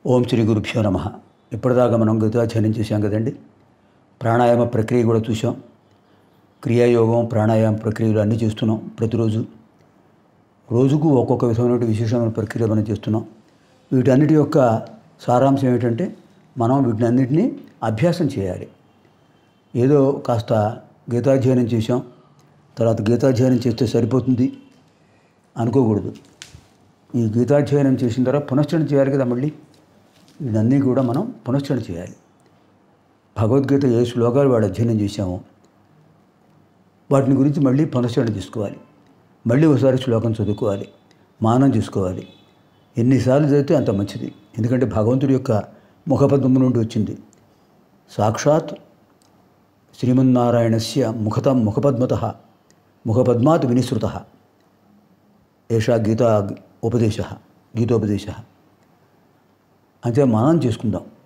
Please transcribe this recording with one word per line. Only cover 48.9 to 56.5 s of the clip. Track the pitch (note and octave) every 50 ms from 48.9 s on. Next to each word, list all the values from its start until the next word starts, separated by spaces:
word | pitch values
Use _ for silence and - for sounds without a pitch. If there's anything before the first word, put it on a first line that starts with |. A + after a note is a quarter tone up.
| _ _ _ _ _ _ _ _ _ _ _ _ _ _ _ _ _ _ _ _ _ -
శ్రీమన్నారాయణస్య | - A#2+ B2+ C3 C3 C3 B2+ B2 A#2+ A#2+ A#2 A#2+ A#2 A2+ A2+ A2+ A2 - - C#3+ B2+ A2+
ముఖత-, | A2 A#2 G#2+ G#2+ - C3+ - D3
ముఖపద్మతః, | C3 B2+ A2+ G#2+ G2+ - A#2 C#3+ C3 A#2 B2+ B2 B2 A2 A#2 G#2+ - - - _ _ _ _ _ _ _ _ _ _ _ _
ముఖపద్మాత్ | A2+ G#2 B2 C3 C3 A#2 A#2 A#2 D3+ D#3+ E3 C#3+
వినిసృతః | B2+ A#2+ B2+ A#2+ - - A2 - G2 - - - _ _ _ _ _ _ _ _ _ _ _ _ _ _ _ _ _ _ _ _ _ _ _ _ _ _ _ _ _
ఏషా | A2+ A2+ A2 - A#2+
గీతా | A2+ A2 G2+ A2+ A2 B2 A#2 A2 G#2 G2+ G2+